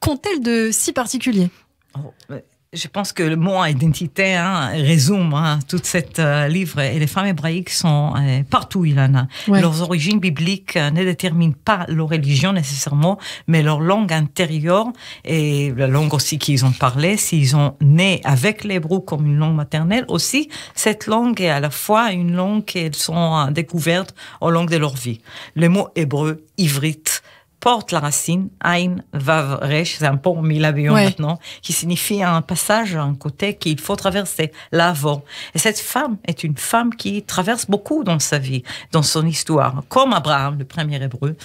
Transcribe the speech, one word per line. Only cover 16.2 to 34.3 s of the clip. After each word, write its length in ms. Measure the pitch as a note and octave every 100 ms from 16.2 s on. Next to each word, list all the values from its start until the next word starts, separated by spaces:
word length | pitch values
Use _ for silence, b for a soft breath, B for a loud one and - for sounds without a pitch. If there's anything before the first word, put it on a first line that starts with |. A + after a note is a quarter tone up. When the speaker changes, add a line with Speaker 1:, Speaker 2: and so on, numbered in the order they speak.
| - D#3
Speaker 2:
qu'ils 280 | - C3+ C3
ont 80 | B2 C3
parlé. 300 | C3 E3+ G#3
S'ils 400 | - E3 C3 D3
ont 160 | C#3+ -
né 400 | C#3+ D#3+ F#3+ F3+ C3+
avec 400 | C3 G3 G#3+ G#3
l'hébreu 340 | F#3 D#3 F#3+
comme 260 | F#3+ D3+ D3
une 120 | D3
langue 180 | D#3 D#3
maternelle, 500 | D3 D#3 E3 A#3 -
aussi, 400 | E3+ - C4+ D4+ B B -
cette 320 | A3+ G#3 -
langue 320 | A3 A#3+ G#3+
est 80 | F3
à 120 | C#3
la 100 | D3 -
fois 280 | - G#3+ A#3
une 220 | F3+ F3 F3
langue 300 | F#3+ G#3+ G#3
qu'elles 300 | F3+ E3 D3+ -
sont, 220 | E3 E3 D#3+
euh, 120 | C#3
découvertes 640 | D3+ C#3 E3+ D3+ F3 F#3+ - B B
en 80 | E3+
langue 200 | E3 E3+
de 80 | E3
leur 180 | D3+ C3 B2
vie. 140 | A2+ B B B D3+
Le 120 | E3+
mot 180 | F#3+ - F3
hébreu, 360 | D3 C#3+ D#3 D#3 _ -
ivrite, 640 | E3 C#3 D#3 D3+ - - b b b -
porte 320 | A#3+ A#3 -
la 80 | E3+
racine, 500 | D3 C#3 - F3 F#3+ -
Ain 340 | - F3 F3+ F#3 -
Vav 340 | C#3+ C#3 D#3+ C#3 C3+
Resh, 320 | C#3 D3+ E3+ -
c'est 80 | D3
un 140 | C#3
peu 60 | F#3
en 140 | E3
mille 200 | D#3 D3+
avions 300 | D#3 D3 D3
Speaker 1:
Ouais. 120 | G#3+ G3
Speaker 2:
maintenant, 340 | F#3 D3+ E3 B B
qui 100 | -
signifie 480 | - E3+ F3 - G3+
un 220 | F3+ E3
passage, 520 | - F3 - G#3+ G#3+ D#3+
un 200 | C#3+ C#3
côté 400 | D3 - G#3 G3+
qu'il 180 | D#3+ D3
faut 160 | - G3
traverser, 440 | G3 G3 F#3